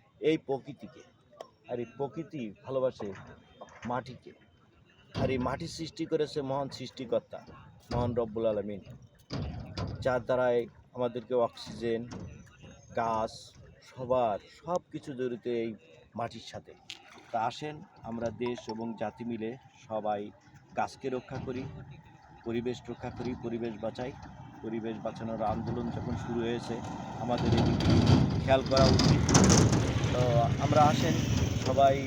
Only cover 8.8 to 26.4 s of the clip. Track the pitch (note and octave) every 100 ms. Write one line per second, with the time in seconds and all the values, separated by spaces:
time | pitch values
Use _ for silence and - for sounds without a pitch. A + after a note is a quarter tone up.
8.8 | - - - - - - - - - -
9.8 | - - C3 B2+ A2 B2+ B2+ A#2+ G#2+ -
10.8 | _ B2 B2 A#2+ A2 B2 A#2 - - G#2+
11.8 | A#2 A2+ A#2+ G#2+ - - - - - -
12.8 | - A#2+ A2+ A2+ A2 - - - - -
13.8 | - B2+ B2 B2+ A#2 G2 - - D#3+ F3
14.8 | - D3 - B2 B2+ A#2 B2 A#2 A2+ G#2
15.8 | - - - G#2 A#2 A2 - G#2+ - D2+
16.8 | - - - - - A2+ A#2 - D3+ D3+
17.8 | - - A2+ A2+ A#2 G#2+ A#2+ A#2+ - A2
18.8 | A#2 G#2 G#2+ - A#2 A2+ A2 C3 - -
19.8 | - A2 G#2+ G#2 G#2 - - - - -
20.8 | G#2 - C3+ B2+ - C3 A#2+ B2+ - -
21.8 | - - - - - - A#2 A#2 A#2+ A#2+
22.8 | - A#2+ B2 A#2 B2 B2+ A#2 A#2 A#2 G#2
23.8 | A2 A2 B2+ - - - - - A2 A2+
24.8 | A2+ G#2+ A2+ G#2+ A2+ A2 G#2+ A2 A2 A#2+
25.8 | A#2+ A#2 B2 A#2 A#2+ A#2